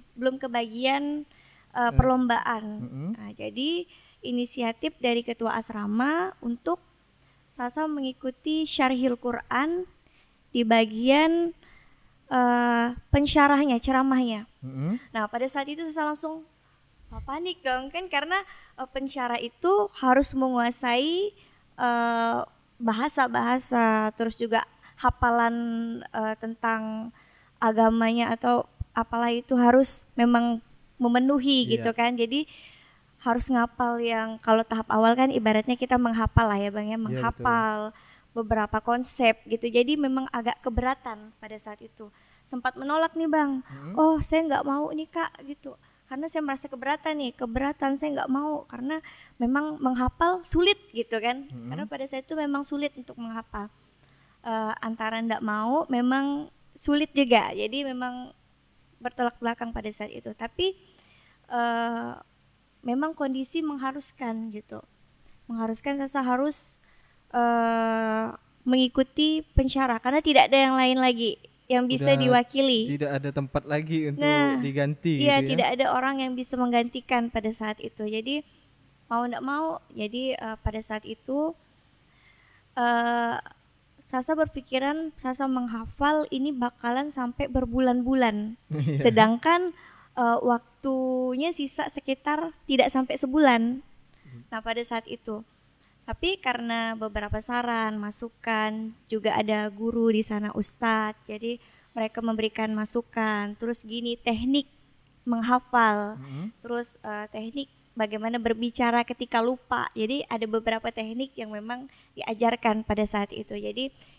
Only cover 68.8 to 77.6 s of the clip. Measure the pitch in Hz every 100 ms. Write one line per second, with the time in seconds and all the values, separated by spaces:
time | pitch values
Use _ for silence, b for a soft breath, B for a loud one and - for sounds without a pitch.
68.8 | 254 - 262 - 302 311 - - 262 269
69.8 | 262 226 247 294 311 269 - 269 269 262
70.8 | 254 262 254 233 226 - - _ - 247
71.8 | 247 254 277 277 247 247 247 269 269 233
72.8 | 220 143 147 139 143 139 135 147 139 151
73.8 | 156 160 151 147 294 294 285 269 247 139
74.8 | 143 147 170 147 285 277 269 247 - 247
75.8 | 262 254 262 269 262 254 254 254 247 240
76.8 | 240 254 - 247 233 226 214 220